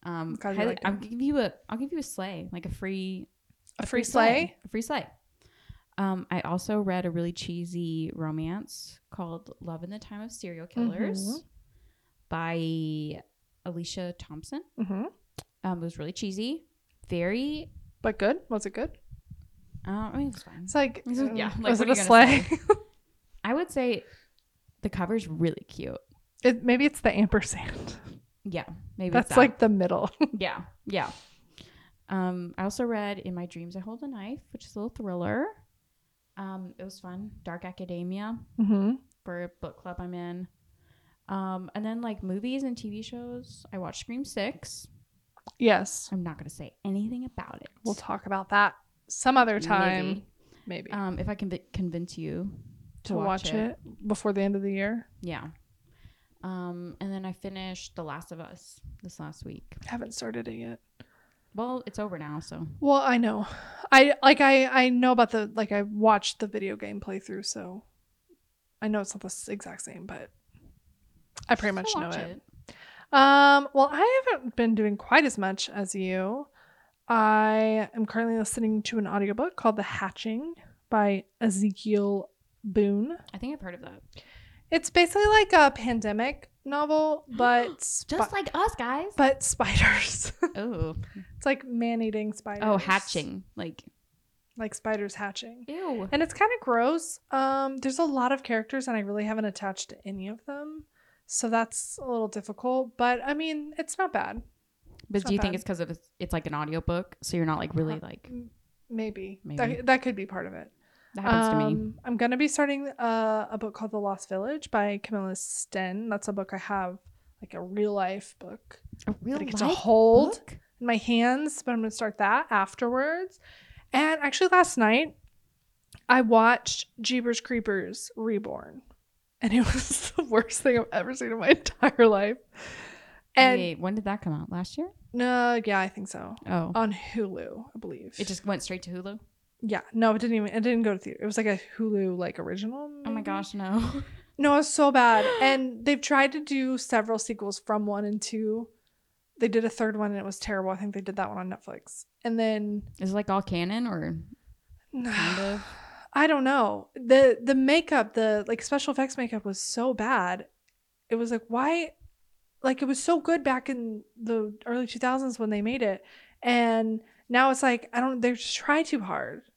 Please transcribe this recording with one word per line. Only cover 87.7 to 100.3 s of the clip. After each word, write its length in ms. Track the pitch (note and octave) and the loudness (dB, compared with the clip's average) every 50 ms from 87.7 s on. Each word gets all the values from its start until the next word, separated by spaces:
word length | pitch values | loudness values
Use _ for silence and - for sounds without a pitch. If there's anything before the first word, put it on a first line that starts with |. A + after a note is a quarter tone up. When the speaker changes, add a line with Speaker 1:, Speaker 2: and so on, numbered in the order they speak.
| D#4+ - | -4 -8
Speaker 1:
Just 300 | - - - - - _ | -6 -6 -4 -6 -4 _
Speaker 2:
spi- 180 | C#4+ F4+ G#4+ G4+ - | 0 0 0 0 0
Speaker 1:
like 180 | G4+ G4 - - | -4 -4 -2 -2
us, 200 | D4 F#4 A4 - | 0 0 0 0
guys. 360 | - A#3 A#3+ B3+ C#4+ E4+ G4+ G#4 | -2 -4 -2 -2 -2 -4 -6 2
Speaker 2:
but 260 | - C#4+ C4 C4+ C4+ - | 4 4 4 4 2 0
spiders. 880 | - - - B3 - - - - - - - - - - - - - - | -4 0 0 0 2 4 6 6 6 6 4 2 -2 -4 -6 -6 -8 -4
<laughs> 60 | - - E4 E4+ - | -4 -4 -4 -2 -4
Speaker 1:
Oh. 380 | G3+ A#3+ A#3 E3+ D#3+ D#3+ D#3 - - - - G3+ F#3 - - | -6 -6 -4 -4 -4 -4 -4 -8 -10 -12 -14 -18 -18 -18 -18
Speaker 2:
It's 80 | - - | -4 0
like 200 | C#4+ E4 D#4+ - | 0 0 0 -2
man-eating 640 | C4 B3 A#3 A#3 A#3 A#3 A3+ A3+ A3 G#3+ G#3+ G#3+ G#3+ G#3 | -6 -4 -2 0 0 0 0 -2 -2 -2 -2 -4 -4 -6
spiders. 300 | - - A3 G#3 G3+ G3+ | -8 -10 -10 -8 -2 2
Speaker 1:
Oh, 140 | G#3+ G#3 G3 | 2 2 2
hatching. 640 | F#3 G3 F#3+ G3 G3 - - F3 D3 - - F#3+ F#3+ - _ | 4 4 2 2 2 -2 -4 -4 -4 -4 -8 -10 -12 -14 _
Like 260 | - - E3 - - - - _ _ _ _ _ _ _ _ _ _ _ _ _ | -10 -10 -10 -10 -14 -20 -20 _ _ _ _ _ _ _ _ _ _ _ _ _
Speaker 2:
Like 180 | - A3+ G#3+ - | -10 -10 -10 -10
spiders 400 | - _ A3+ A3 G#3+ G#3 G3+ G3+ | -8 _ -4 -2 -2 -2 -6 -6
hatching. 520 | - G#3 G3+ F#3+ - - A#3 A#3 B3 B3 A3+ | -8 -8 -8 -8 -10 -12 -14 -16 -18 -14 -12
Speaker 1:
Ew. 400 | C#4+ E4+ F#4+ F4 C4+ A3+ F#3+ G3 | -10 -8 -6 -4 -4 -4 -4 -2
Speaker 2:
And 120 | C#4+ C#4+ E4 | 0 0 0
it's 100 | D#4+ - | 0 2
kinda 200 | - G4 A4 B4 A4+ - | 2 2 2 2 0 0
gross. 580 | - A#3+ A#3 A#3 B3+ D#4 E4 E4 - - - _ _ | 0 2 4 4 2 2 0 -4 -6 -14 -14 _ _
Um, 460 | - C4+ C4+ C4+ C4+ C4+ C4+ C4+ C4+ | -2 0 0 2 0 0 -2 -2 -4
there's 220 | C4+ C4 C4+ C4 C4+ | -4 -4 -4 0 0
a 60 | E4+ | 0
lot 280 | D#4+ C#4 C4 B3 B3 C4+ | 0 2 2 2 2 0
of 100 | C4 C4 | 0 -2
characters, 460 | - A#3+ A3+ A3 A3 - C4+ C4 C4 | -2 -2 -2 -2 -2 -4 -4 -4 -2
and 80 | A#3 | -2
I 40 | A3 | -2
really 240 | G3+ G3 G3+ G#3 G#3 | -2 -2 -2 -2 -2
haven't 200 | G#3+ G#3+ A3 G#3+ | -2 -2 -2 -2
attached 460 | G#3 G3 - - G3 F#3+ - - - | -4 -4 -4 -6 -6 -6 -6 -10 -12
to 60 | - - _ | -12 -16 _
any 220 | G3 G3 G3 F#3 | -12 -10 -10 -8
of 160 | G3 | -10